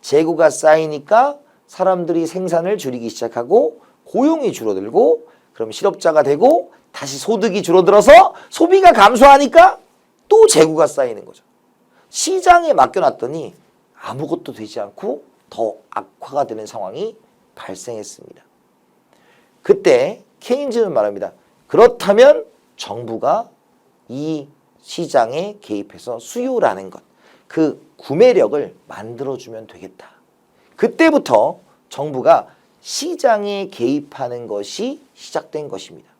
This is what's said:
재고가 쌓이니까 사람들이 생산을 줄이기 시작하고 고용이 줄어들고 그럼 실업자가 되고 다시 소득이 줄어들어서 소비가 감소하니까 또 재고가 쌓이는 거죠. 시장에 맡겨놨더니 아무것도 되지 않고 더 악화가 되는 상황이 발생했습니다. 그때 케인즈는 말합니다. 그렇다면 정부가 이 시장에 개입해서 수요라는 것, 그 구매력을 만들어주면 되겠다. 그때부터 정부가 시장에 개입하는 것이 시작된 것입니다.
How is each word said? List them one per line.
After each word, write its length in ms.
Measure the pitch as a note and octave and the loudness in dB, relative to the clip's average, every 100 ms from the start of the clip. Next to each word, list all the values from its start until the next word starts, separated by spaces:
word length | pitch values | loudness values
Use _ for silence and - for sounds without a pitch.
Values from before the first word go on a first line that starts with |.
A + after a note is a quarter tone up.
재고가 480 | - C#3+ D#3+ D#3+ D#3+ | 0 -2 0 2 0
쌓이니까 880 | - D#3 D#3 D#3 D3 C#3+ A3 C#4 C#4+ _ _ _ | 2 2 2 0 -10 0 0 0 -4 _ _ _
사람들이 580 | - F#3 F#3 E3+ E3 E3 | -4 -2 -2 -2 -4 -4
생산을 500 | F#3 F#3 E3 F3 G#3 | -8 -4 -4 -4 -6
줄이기 320 | C#3 B2 A2+ | -8 -8 -10
시작하고 720 | - A#2 - A#2+ G#3+ A#4 - _ _ | -8 -8 -8 0 0 0 -8 _ _
고용이 480 | _ G#3 C#4+ D#4+ A#3+ | _ -2 -2 0 -4
줄어들고 720 | B2 A2 F#2+ G#2 D#3 B3+ - - _ _ | -6 -6 -6 -4 0 2 0 -6 _ _
그럼 180 | _ A2+ | _ -12
실업자가 520 | - G3 - F3 D#3 | -4 -4 -2 0 0
되고 480 | C#3 D3 A#3+ E4+ - _ _ | 0 2 2 2 -2 _ _
다시 280 | - C#3 C3+ | -16 -14 -10
소득이 420 | - G#3+ G#3+ F#3+ | -6 -4 -2 -4
줄어들어서 720 | D#3+ F3+ E3+ G#3 G3+ D#4+ F#4+ - - | 0 2 4 4 8 8 8 -2 -18
소비가 440 | - E4+ F#4+ F#4 | -2 2 6 6
감소하니까 840 | A3+ G3+ A#3+ C#4 C#4 C#4+ E4 F#4 - _ _ _ _ _ | 6 4 6 6 8 6 6 6 4 _ _ _ _ _
또 180 | A4 A4 | 6 6
재고가 400 | D3+ D#3+ D#3 D3 | 6 2 2 0
쌓이는 380 | C#3+ B2+ G#2 | 0 -6 -6
거죠. 180 | - _ _ _ _ _ _ _ _ | -18 _ _ _ _ _ _ _ _
시장에 640 | - - F#4 F4+ F4 E4 | -8 -4 0 4 4 4
맡겨놨더니 800 | F3+ B2+ F#3+ D3+ - A#2+ D#3+ A#2 _ _ _ _ _ | 2 2 0 -2 -4 -10 -10 -14 _ _ _ _ _
아무것도 540 | - B2+ D#3 E3+ - | -16 -12 -8 -8 -10
되지 260 | A#2 G#2+ A#2+ | -16 -16 -12
않고 440 | G2+ - G3+ C#4+ _ _ _ | -14 -10 -10 -10 _ _ _
더 260 | - A2+ - _ | -8 -8 -8 _
악화가 560 | - - _ - C#3 | -12 -12 _ -8 -6
되는 200 | C3+ A2 | -6 -8
상황이 500 | G#2+ A#2 F#2+ B2 A3 A3 _ _ _ | -14 -14 -12 -10 -12 -14 _ _ _
발생했습니다. 880 | - - F#2+ - A2 G2+ - - - _ _ _ _ _ _ _ _ _ _ _ _ | -20 -18 -16 -14 -14 -16 -20 -20 -20 _ _ _ _ _ _ _ _ _ _ _ _
그때 640 | - G3+ F#3+ B2 C#3+ A3+ _ _ | -2 0 2 2 0 -6 _ _
케인즈는 540 | - B3+ C#4+ A#3 G#3 | -6 -6 -4 -4 -2
말합니다. 400 | C3 G#2 G2+ F#2+ _ _ _ _ | -2 -2 -4 -12 _ _ _ _
그렇다면 760 | D#3+ A#3 - - G3+ C4+ D#4 - _ _ | 4 4 2 0 4 6 4 -2 _ _
정부가 720 | _ - G#2+ A#2 A2+ B2+ G3 A#3+ _ _ _ _ _ _ | _ -14 -12 -10 -6 -4 -4 -6 _ _ _ _ _ _
이 400 | B2+ D3+ D#3 C#3 _ _ _ | -12 -8 -10 -12 _ _ _
시장에 760 | - - E3+ C3+ A2+ C#3+ G3+ G#3 | -18 -12 -2 0 0 -4 -10 -14
개입해서 580 | - G#2 G2+ F#2 - A#2 | -12 -12 -10 -16 -14 -14
수요라는 680 | A#2+ A#3+ B3+ B3 D3 F#2+ F#2+ | -12 -10 -6 -2 -2 -4 -14
것, 120 | - _ _ _ _ _ | -20 _ _ _ _ _
그 380 | - D#3 - _ _ | -4 -4 -4 _ _
구매력을 800 | - D3 B3 F#3 G#2+ C#3+ G2+ _ _ | -8 4 4 4 0 -2 -8 _ _
만들어주면 800 | G2+ A2 A#2 C3+ B2+ A2+ A2 A2 | -18 -16 -12 -12 -12 -14 -20 -20
되겠다. 440 | F2 F2+ _ - _ _ _ _ _ _ | -20 -20 _ -20 _ _ _ _ _ _
그때부터 840 | - A#3 - D#4+ C#4+ - A2 C3 - _ _ _ | -4 -4 2 2 2 2 0 0 -4 _ _ _
정부가 580 | - D3+ C3 B2+ C#3+ - _ _ _ | -12 -8 -2 2 2 0 _ _ _
시장에 840 | - - D4+ E4+ B3+ G#3+ G#3 G3+ G3 | -14 -10 -10 -4 -2 0 -4 -8 -10
개입하는 800 | - A#2+ C#3+ C#3+ - B2+ B2 A#2 | -6 -4 -4 -8 -12 -12 -12 -10
것이 540 | G2+ G2+ - A#3+ D#4+ _ | -10 -10 -10 -10 -10 _
시작된 520 | _ - - - D3+ D3 | _ -12 -12 -10 -14 -12
것입니다. 420 | F#2+ - E2 _ | -14 -18 -20 _